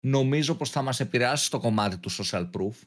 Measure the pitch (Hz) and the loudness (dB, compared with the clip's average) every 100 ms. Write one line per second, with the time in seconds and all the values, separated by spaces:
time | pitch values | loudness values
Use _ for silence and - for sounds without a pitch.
0 | 131 135 131 151 151 165 143 147 135 127 | 2 4 4 2 0 -2 -2 -2 -2 -2
1 | 127 123 123 147 - 139 117 107 104 92 | 0 2 2 2 0 0 2 2 0 -2
2 | 92 87 95 95 87 98 98 110 | -8 -6 -4 -4 -4 -4 -4 -6